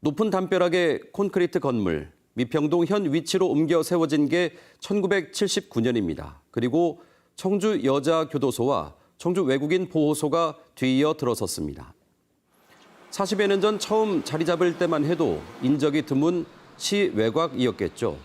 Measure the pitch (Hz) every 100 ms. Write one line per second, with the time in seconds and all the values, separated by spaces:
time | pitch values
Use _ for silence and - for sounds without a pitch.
0 | 151 143 220 190 185 185 175 175 175 131
1 | - - 202 - 175 185 143 120 95 78
2 | 73 _ _ - 123 156 147 170 170 202
3 | 185 147 - 190 185 139 156 170 156 175
4 | 160 151 143 170 175 - - _ - 202
5 | 190 196 156 - 202 202 - - 117 120
6 | 95 73 - - _ - 123 139 170 151
7 | - _ _ - 190 202 208 196 131 139
8 | 139 160 156 147 135 117 120 123 76 -
9 | _ _ 170 180 160 135 147 180 185 160
10 | 151 151 151 156 165 151 - - 131 131
11 | 151 156 123 113 98 - 78 69 - -
12 | _ _ _ _ _ _ _ - - -
13 | - - 196 202 202 196 202 214 - 214
14 | 220 180 - 156 160 170 175 160 175 165
15 | 143 165 151 80 76 - 127 147 147 147
16 | 151 135 156 175 - - - - - 202
17 | 202 104 113 113 165 131 123 98 90 -
18 | 113 71